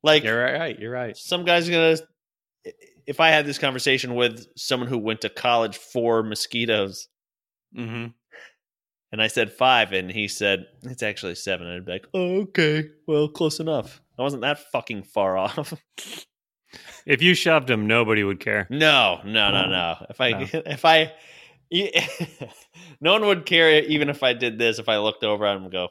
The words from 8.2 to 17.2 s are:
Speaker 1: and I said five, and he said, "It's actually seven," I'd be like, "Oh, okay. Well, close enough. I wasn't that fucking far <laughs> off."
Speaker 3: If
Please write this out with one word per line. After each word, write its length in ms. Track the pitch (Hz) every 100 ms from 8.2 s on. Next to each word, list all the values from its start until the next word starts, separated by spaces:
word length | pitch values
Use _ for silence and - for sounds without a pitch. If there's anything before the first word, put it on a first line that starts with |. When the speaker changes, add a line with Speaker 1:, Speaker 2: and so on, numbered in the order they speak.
| _ - - _ _ _ _ _ _
Speaker 1:
and 80 | 107
I 40 | 110
said 260 | - 107
five, 400 | - 127 127 101
and 180 | 95 92
he 180 | 90 101
said, 380 | - 104 95 92 _
"It's 180 | 127 123
actually 320 | 107 98 95
seven," 320 | 87 - 90 85
I'd 180 | 90
be 80 | 92
like, 140 | 95 -
"Oh, 280 | 190 180 185
okay. 420 | 190 - 156 151 151 _ -
Well, 200 | 151 151
close 300 | 151 160 -
enough. 400 | 160 147 104 - _ -
I 40 |
wasn't 200 | 135 139
that 280 | 131 147 -
fucking 320 | 127 - 107
far 340 | 95 107 95 92
<laughs> 0 |
off." 380 | 95 - 143 160 _ - - - - _ _ _ _ - - -
Speaker 3:
If 160 | - 135